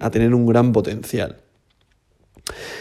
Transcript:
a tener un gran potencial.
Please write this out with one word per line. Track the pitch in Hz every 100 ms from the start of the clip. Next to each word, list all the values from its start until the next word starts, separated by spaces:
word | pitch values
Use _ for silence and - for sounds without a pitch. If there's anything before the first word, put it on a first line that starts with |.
a | 117
tener | 110 117 123
un | 117
gran | 117 123
potencial. | 113 - 107 - 120 90 - _ _ _ _ _ _ _ _ _ - - - - -